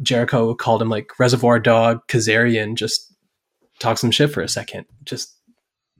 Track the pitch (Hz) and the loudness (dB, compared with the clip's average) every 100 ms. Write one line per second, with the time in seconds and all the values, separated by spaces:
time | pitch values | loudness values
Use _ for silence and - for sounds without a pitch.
0 | 135 123 117 127 113 120 - 110 113 107 | -2 -2 0 0 0 -2 0 0 0 -4
1 | - - 123 120 117 120 117 113 113 117 | -6 0 0 2 2 2 4 4 4 0
2 | - 123 110 110 120 113 107 117 113 - | -2 -2 0 2 2 0 -2 -4 -4 -6
3 | - _ _ _ _ _ _ - 113 113 | -8 _ _ _ _ _ _ -6 -4 0
4 | 120 - 147 120 85 - 101 101 - _ | 0 2 0 0 -6 -6 -8 -14 -16 _
5 | 147 123 - _ _ _ _ _ _ _ | -14 -14 -14 _ _ _ _ _ _ _